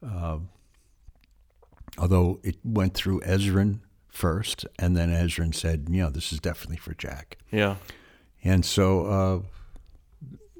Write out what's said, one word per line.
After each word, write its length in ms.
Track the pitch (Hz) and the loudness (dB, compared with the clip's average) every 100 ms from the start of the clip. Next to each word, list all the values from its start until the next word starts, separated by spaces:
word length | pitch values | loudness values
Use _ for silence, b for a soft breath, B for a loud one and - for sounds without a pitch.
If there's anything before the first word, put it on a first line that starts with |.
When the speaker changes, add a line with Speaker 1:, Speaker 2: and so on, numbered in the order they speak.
Speaker 1:
Uh, 340 | 139 90 82 78 92 _ _ _ _ _ - - _ _ _ _ _ - - - | -10 -6 -4 -4 -8 _ _ _ _ _ -20 -20 _ _ _ _ _ -20 -14 -2
although 420 | 87 92 90 95 | 2 4 4 0
it 140 | 104 - | -4 -6
went 300 | 117 110 92 | -2 0 0
through 260 | 92 98 95 | 0 -2 -2
Ezrin 600 | - 95 101 95 104 104 - _ _ | 0 0 2 4 2 0 -8 _ _
first, 580 | - 90 80 107 - - - | -2 0 0 -4 -8 -10 -2
and 180 | 90 90 | 2 2
then 140 | 85 | 2
Ezrin 440 | 85 87 - 82 | 2 2 0 -2
said, 320 | 80 82 80 76 | -2 -2 -2 0
"You 120 | 92 | 0
know, 80 | 82 | 0
this 220 | 69 - | -2 -6
is 80 | 78 | -6
definitely 360 | - - - 85 | -6 -8 -8 -10
for 160 | - | -10
Jack." 440 | 82 - - - - - | -12 -10 -12 -14 -20 -4
Speaker 2:
Yeah. 260 | 107 101 98 B B B B B B | 0 2 0 B B B B B B
Speaker 1:
And 200 | 92 92 | 2 4
so, 420 | 87 - 95 92 90 | 4 4 4 4 2
uh, 1200 | 98 95 92 95 - - - - - _ - 131 - - 339 | 2 2 0 -4 -14 -18 -20 -20 -20 _ -20 -20 -20 -20 -20